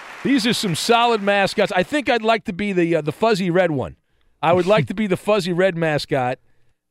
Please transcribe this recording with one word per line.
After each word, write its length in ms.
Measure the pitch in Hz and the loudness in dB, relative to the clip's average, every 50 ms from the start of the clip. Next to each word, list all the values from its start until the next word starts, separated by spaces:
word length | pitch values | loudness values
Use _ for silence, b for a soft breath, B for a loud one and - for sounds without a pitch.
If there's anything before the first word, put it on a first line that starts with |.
| - - - - - | -18 -18 -14 -6 -2
These 240 | 208 269 269 190 | 0 0 2 2
are 60 | 247 208 | 0 -2
some 220 | - - 202 160 | -2 -2 -4 -4
solid 460 | - - - 233 233 233 240 233 214 196 | -2 0 2 2 4 4 2 0 0 0
mascots. 500 | 202 202 202 196 175 - - 202 180 - | 0 2 2 2 0 2 0 0 0 0
I 80 | 180 185 | -2 -2
think 260 | - - 302 247 285 | 0 -2 -4 0 0
I'd 140 | 247 233 220 | 0 0 2
like 220 | 220 226 220 - | 0 0 0 -2
to 80 | - 190 | -6 -8
be 200 | 170 208 208 196 | -6 -4 -2 0
the, 240 | 180 170 170 165 | 0 0 0 0
uh, 40 | 160 | -2
the 120 | 151 156 - | -2 -4 -4
fuzzy 380 | - 220 226 233 170 202 180 | 0 0 0 2 2 0 0
red 200 | 165 185 185 170 156 | 2 2 2 2 0
one. 240 | 131 110 80 67 _ _ _ _ _ _ _ _ - - | -2 -4 -6 -10 _ _ _ _ _ _ _ _ -4 0
I 100 | 156 175 | 2 2
would 140 | 180 175 | 2 4
like 200 | 180 214 220 139 | 4 2 2 2
to 80 | - 208 | -2 -4
be 120 | 185 220 202 | -4 -2 -2
the 80 | 180 | -2
fuzzy 360 | - - 208 208 214 160 185 175 | -2 0 0 0 0 0 -2 0
red 240 | 165 185 190 180 | 0 0 0 0
mascot. 640 | 165 165 160 151 143 - - 156 139 127 123 135 - _ _ _ _ _ _ _ _ _ _ | 0 -2 -2 -2 -2 -2 -2 -2 -2 -2 -2 -4 -6 _ _ _ _ _ _ _ _ _ _